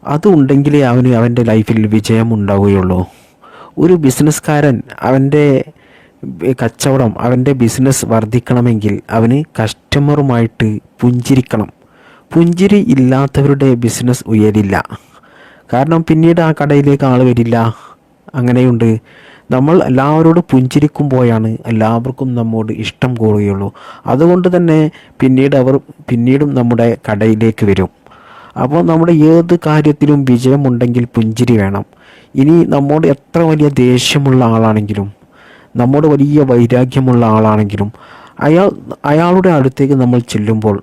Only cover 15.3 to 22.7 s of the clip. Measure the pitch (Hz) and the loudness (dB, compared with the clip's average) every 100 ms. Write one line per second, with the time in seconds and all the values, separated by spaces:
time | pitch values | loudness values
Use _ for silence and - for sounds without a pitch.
15.3 | - - _ _ 120 143 165 165 160 165 | -20 -20 _ _ -2 0 -2 0 2 2
16.3 | 170 160 151 147 143 143 143 139 127 127 | 2 0 0 0 2 2 0 2 2 2
17.3 | 120 117 113 113 110 - - _ _ - | 0 0 0 -2 -4 -18 -20 _ _ -12
18.3 | 147 123 127 127 120 117 113 _ - - | -6 -2 2 2 2 0 -2 _ -20 -20
19.3 | - _ 127 139 180 - 131 139 156 160 | -20 _ -2 2 0 2 0 0 2 2
20.3 | 165 - 131 127 147 147 - 147 131 123 | 2 0 0 0 0 -2 -2 -2 0 2
21.3 | 113 110 113 - 113 110 117 123 127 131 | 0 -2 -6 -4 -2 0 -2 -4 -6 -6
22.3 | 120 113 113 110 | -4 -4 -4 -6